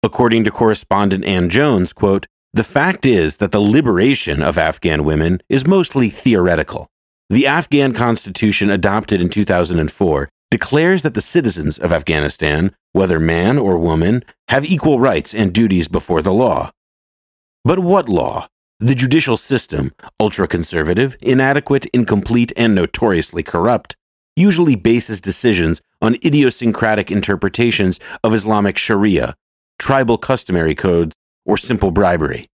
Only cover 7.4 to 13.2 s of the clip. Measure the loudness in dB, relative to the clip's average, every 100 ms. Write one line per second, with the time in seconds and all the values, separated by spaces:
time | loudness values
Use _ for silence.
7.4 | 2 0 0 2 2 0 0 -2 -6 -2
8.4 | 0 2 0 0 0 -2 -2 0 0 -2
9.4 | 0 0 2 0 -2 0 0 0 -4 _
10.4 | _ -4 0 0 2 0 -2 -4 -2 0
11.4 | 0 -2 -6 -4 -2 -2 0 -2 -2 -2
12.4 | -2 0 -2 _ _ 0 2 2